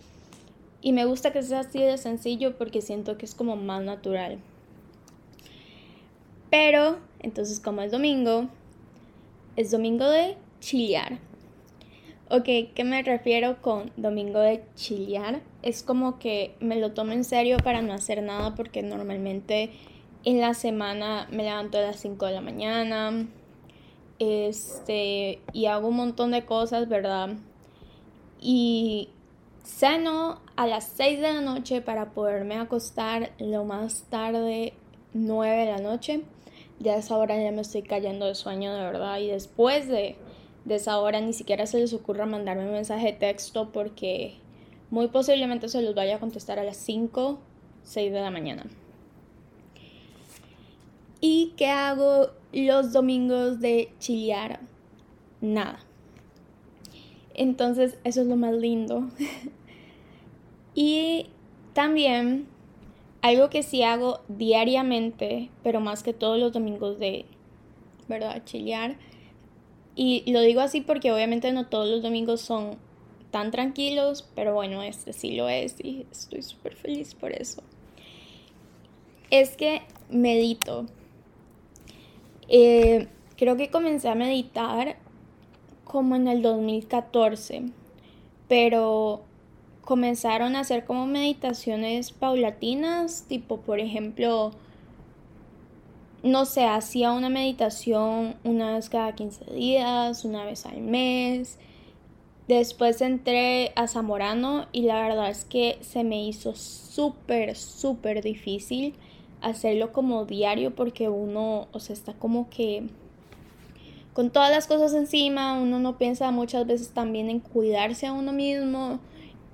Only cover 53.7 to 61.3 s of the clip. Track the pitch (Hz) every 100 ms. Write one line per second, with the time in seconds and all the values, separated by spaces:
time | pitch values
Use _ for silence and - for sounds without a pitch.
53.7 | 233 226 - - 226 220 202 220 - 247
54.7 | - - - - - - - 214 214 -
55.7 | - - - - - - - - - -
56.7 | - - - - - - - 262 254 240
57.7 | 247 254 247 247 247 247 240 233 233 233
58.7 | 226 220 240 254 - 285 - 262 - -
59.7 | - - - - - - - - - -
60.7 | - 294 311 320 330 -